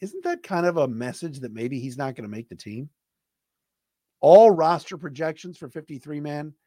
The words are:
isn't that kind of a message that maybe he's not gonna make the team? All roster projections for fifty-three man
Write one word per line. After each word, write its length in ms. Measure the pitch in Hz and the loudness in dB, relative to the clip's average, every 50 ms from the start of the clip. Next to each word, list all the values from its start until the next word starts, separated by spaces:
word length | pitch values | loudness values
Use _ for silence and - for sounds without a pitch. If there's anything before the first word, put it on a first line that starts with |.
isn't 220 | 190 208 - 381 349 | -14 -12 -12 -8 -6
that 180 | 349 349 349 | -6 -6 -6
kind 240 | - - 196 170 175 | -8 -6 -2 0 0
of 120 | 180 170 | 0 2
a 100 | 160 139 | 0 0
message 520 | 131 113 113 123 123 - - 170 165 139 135 | -2 -2 -6 -8 -8 -8 -10 -12 -12 -12 -12
that 120 | 127 113 107 | -14 -12 -10
maybe 260 | 113 117 127 139 127 | -8 -8 -6 -6 -6
he's 180 | 127 135 120 | -8 -8 -8
not 180 | 139 139 135 120 | -8 -8 -8 -8
gonna 120 | - 113 | -10 -12
make 220 | 104 104 113 117 - | -12 -12 -12 -14 -14
the 60 | 92 | -18
team? 340 | - - 104 107 120 143 151 _ _ _ _ _ _ _ _ _ _ _ _ _ _ _ _ _ _ _ _ _ _ _ _ _ - | -18 -16 -14 -12 -12 -14 -14 _ _ _ _ _ _ _ _ _ _ _ _ _ _ _ _ _ _ _ _ _ _ _ _ _ 2
All 320 | - 151 175 208 226 220 | 6 10 10 12 10 10
roster 460 | 190 160 156 160 170 156 - - 185 | 8 4 2 0 0 -2 -4 -10 -14
projections 600 | 147 175 151 131 139 160 160 156 - - 180 175 | -12 -12 -12 -8 -6 -6 -6 -6 -8 -12 -16 -16
for 120 | - 170 123 | -16 -16 -14
fifty-three 520 | - 160 151 - 147 123 - 147 147 147 | -14 -14 -14 -14 -16 -16 -12 -12 -10 -10
man 320 | 147 147 147 147 151 156 - _ _ | -8 -8 -8 -8 -10 -12 -16 _ _